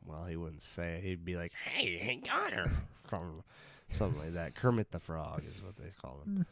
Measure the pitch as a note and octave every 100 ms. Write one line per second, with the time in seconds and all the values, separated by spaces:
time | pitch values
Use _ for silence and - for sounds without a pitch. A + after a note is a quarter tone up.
0 | E2+ D#2 E2+ E2 E2+ D#2 - - E2+ E2
1 | F#2+ F#2 E2+ F2+ E2+ - - - C#4 E2+
2 | G#3 B3 B3+ C#4+ G4+ - F3+ D2+ - -
3 | - G2+ E2+ D#2+ E2 - - - - G2+
4 | G#2 E2+ D#2 E2+ E2 - B2 A#2+ G#2 F2
5 | - D#2+ D#2 - - G2 F#2+ G2+ - G2
6 | - C#2 - G3 F3